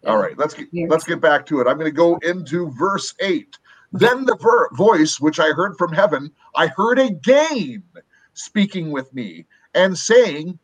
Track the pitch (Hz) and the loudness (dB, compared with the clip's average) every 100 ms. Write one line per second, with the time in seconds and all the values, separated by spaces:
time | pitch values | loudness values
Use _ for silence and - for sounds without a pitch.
0 | - 110 92 78 151 - - 175 165 156 | 0 0 -2 -4 -6 -6 -12 -8 -2 -2
1 | 160 170 160 147 - 147 123 143 156 147 | -2 0 2 2 0 0 0 0 -4 2
2 | 170 170 165 185 143 165 170 131 185 196 | 2 2 -2 -6 -6 -6 -6 -4 -4 -2
3 | - - 196 175 - - _ _ _ 185 | -8 -6 -4 -4 -6 -20 _ _ _ 0
4 | 226 254 262 202 220 240 156 123 202 165 | 2 2 0 0 2 4 2 2 2 4
5 | 156 - 147 151 156 147 196 175 175 160 | 2 2 -2 0 0 0 -4 -2 -4 0
6 | 208 226 143 _ _ 143 165 - 220 247 | 0 0 -8 _ _ -2 -2 0 0 2
7 | 262 170 160 269 311 285 151 202 - - | 0 -2 2 4 4 -2 -6 -10 -16 -20
8 | _ _ _ - - 214 196 190 160 143 | _ _ _ -20 -8 -2 -2 -2 -6 -8
9 | 131 131 107 82 82 _ _ - 185 180 | -8 -12 -12 -14 -20 _ _ 0 0 0
10 | - 233 226 147 165 175 | 2 4 4 0 -10 -14